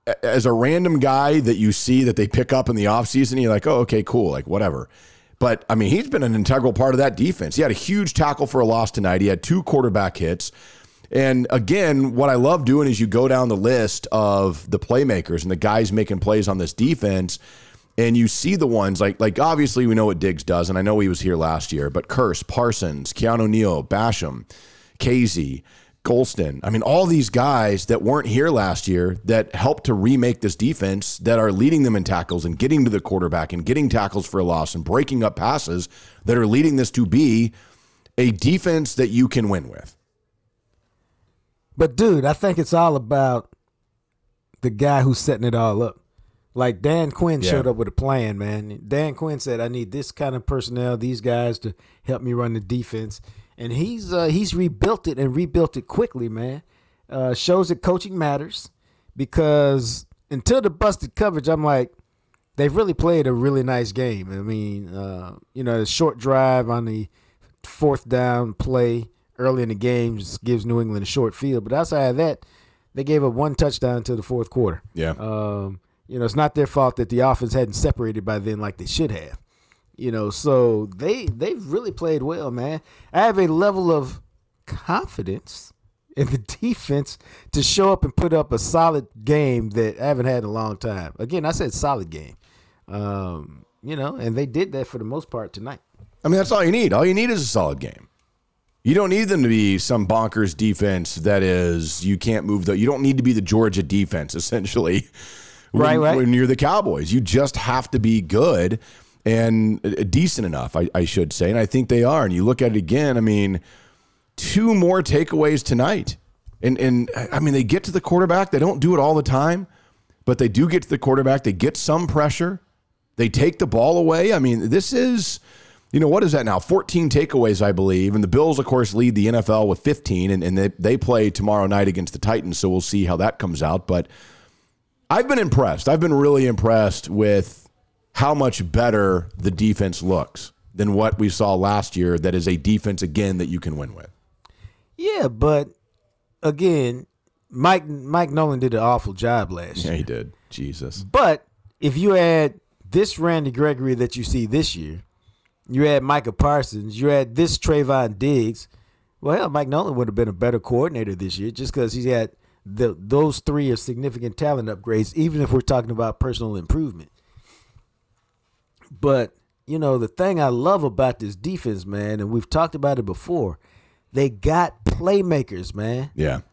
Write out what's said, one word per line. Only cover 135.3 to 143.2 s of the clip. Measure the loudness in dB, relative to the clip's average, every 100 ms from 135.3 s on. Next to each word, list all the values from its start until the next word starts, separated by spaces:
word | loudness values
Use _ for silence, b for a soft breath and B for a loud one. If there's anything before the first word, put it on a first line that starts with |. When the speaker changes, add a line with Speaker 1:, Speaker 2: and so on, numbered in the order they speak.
| 2
Speaker 1:
impressed. | 2 2 2 0 0
I've | 2
been | 4
really | 4 4 4 4
impressed | 2 2 4 4 0 -6
with | 0 4 4 0 -8 -20 _ _ _ _
how | -2 0
much | 2 0 0 -2
better | 0 2 4 4 2 -2 -4
the | -4
defense | 0 0 2 -2 -2
looks | -2 -2 -2 -10 -20 _ -20
than | -4 0
what | 2 2 2
we | 0
saw | 2 0
last | 2 2 0 -2
year. | -2 0 0
That | 0
is | 0 0
a | -2
defense, | 0 0 0 -4
again, | -4 -2